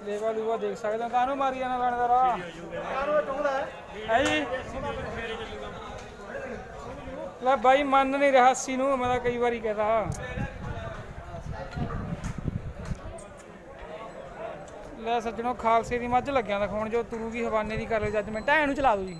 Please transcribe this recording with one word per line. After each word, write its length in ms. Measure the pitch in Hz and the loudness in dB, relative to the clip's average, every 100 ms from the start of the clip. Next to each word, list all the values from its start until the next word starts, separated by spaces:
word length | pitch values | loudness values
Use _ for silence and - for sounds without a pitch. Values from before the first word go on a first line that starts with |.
ਲੇਵਾ 280 | 202 208 220 | -4 -2 -2
ਲੂਵਾ 260 | 220 220 226 | 0 0 0
ਦੇਖ 200 | 202 196 | -2 -2
ਸਕਦੇ 260 | 214 220 | -2 -2
ਹੋ, 60 | 233 | 0
ਕਾਹਨੂੰ 280 | 247 254 277 | 2 2 2
ਮਾਰੀ 220 | 269 262 | 0 0
ਜਾਣਾ 180 | 254 254 | -2 0
ਲਾਣੇਦਾਰਾ? 600 | 247 240 240 247 254 220 175 165 170 170 - 269 285 302 285 269 294 269 311 - - 196 220 | 0 2 4 6 6 2 -4 -10 -8 -6 -4 -2 2 2 2 0 0 0 -2 -8 -14 -10 2
ਹੈ 140 | 226 | 4
ਜੀ? 220 | 294 302 285 254 247 262 277 247 - 226 226 220 214 208 208 214 220 214 - - - - 247 220 190 - 247 269 262 262 - - | 4 2 0 -4 -6 -6 -4 -4 -6 -6 -6 -6 -8 -8 -10 -10 -10 -12 -12 -14 -10 -8 -8 -10 -10 -12 -10 -10 -10 -8 -8 -2
ਲੈ 120 | 247 269 | 2 6
ਬਾਈ 280 | 226 269 | 8 8
ਮੰਨ 240 | 285 269 269 | 8 6 6
ਨਹੀਂ 240 | 277 285 | 4 6
ਰਿਹਾ 200 | 262 247 | 8 8
ਅੱਸੀ 240 | 247 - 254 | 6 0 0
ਨੂੰ, 220 | 269 269 | 2 2
ਮੈਂ 100 | 247 | 2
ਤਾਂ 120 | 247 | 2
ਕਈ 180 | 240 240 | 0 2
ਵਾਰੀ 220 | 240 233 | 2 2
ਕਹਦਾ। 460 | 220 208 214 226 190 - - - - - - - - - - - - - - - - - - - - - - - - - - - - - - - - - 175 175 - - 165 160 - - - - - 151 - - - - | -2 0 2 2 2 -4 -6 -4 -4 -6 -8 -6 -8 -8 -12 -12 -10 -10 -8 -8 -8 -4 -4 -4 -4 -6 -6 -4 -4 -4 -8 -10 -8 -8 -8 -12 -14 -16 -16 -18 -16 -14 -12 -12 -12 -14 -14 -10 -10 -10 -14 -14 -14 -8
ਲੈ 200 | 226 233 | 0 0
ਸੱਜਣੋ, 340 | 226 214 233 | 0 -4 -2
ਖਾਲਸੇ 460 | 240 226 226 226 240 | 0 4 4 4 -2
ਦੀ 80 | 240 | 2
ਮੱਝ 220 | 247 247 | 2 4
ਲੱਗਿਆ 300 | 277 202 202 | 0 2 0
ਦਿਖਾਉਣ, 300 | 202 208 220 | 0 0 0
ਜੋ 140 | 233 | 0
ਤੁਰੂਗੀ 420 | 226 233 226 233 233 | 0 -4 -4 -2 0
ਹਵਾਨੇ 320 | 220 214 220 | 0 0 -4
ਦੀ 80 | 226 | 0
ਕਰ 160 | 220 | 0
ਲਓ 80 | 208 | 2
ਜੱਜਮੈਂਟ। 400 | 214 202 220 214 | 0 -2 -2 2
ਐ 160 | 302 294 | 4 4
ਨੂੰ 100 | 277 | 4
ਚਲਾ 200 | 269 208 | 4 4
ਦਿਓ 100 | 190 | 0
ਜੀ। 120 | 170 | -8